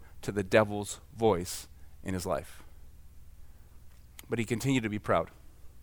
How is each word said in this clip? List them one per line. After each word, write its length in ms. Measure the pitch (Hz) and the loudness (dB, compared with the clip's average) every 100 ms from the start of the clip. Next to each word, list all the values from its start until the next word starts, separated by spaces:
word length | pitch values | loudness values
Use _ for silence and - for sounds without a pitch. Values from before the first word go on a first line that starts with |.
| - - | -6 -10
to 100 | - | -4
the 120 | 101 | -2
devil's 580 | 95 110 104 104 101 - - 110 | 6 6 6 2 -4 -8 -12 4
voice 500 | 113 87 90 - - - - - | 6 6 2 -6 -10 -16 -16 -10
in 100 | 92 | -4
his 140 | 92 92 | -2 0
life. 340 | 71 - - - - - - - - - - - - - - - - - - - | -2 -2 -12 -16 -16 -16 -16 -18 -16 -16 -16 -16 -16 -18 -18 -18 -18 -18 -16 -4
But 80 | 113 | 0
he 80 | 110 | 2
continued 380 | 113 135 131 | 2 4 4
to 60 | 110 | 4
be 100 | 104 | 0
proud. 320 | - 90 82 - - - - - | 4 4 4 -4 -18 -16 -16 -16